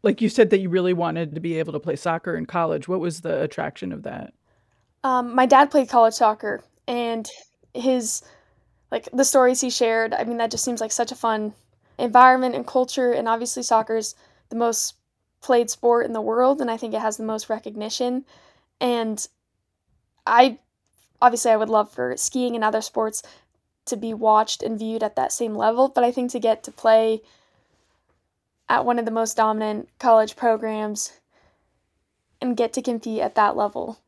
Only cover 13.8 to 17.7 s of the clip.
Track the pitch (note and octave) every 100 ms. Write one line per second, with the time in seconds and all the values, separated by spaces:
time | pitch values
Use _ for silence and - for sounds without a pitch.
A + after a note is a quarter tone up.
13.8 | A3 A3+ G#3+ - _ _ _ A3+ A#3 A3+
14.8 | - - _ _ _ _ - B3 A#3 -
15.8 | A#3+ A#3 A#3 A3+ A3 A3+ B3+ C#4+ B3 A3+
16.8 | A3+ G#3+ A3 G#3+ A3 A3 - A3 A3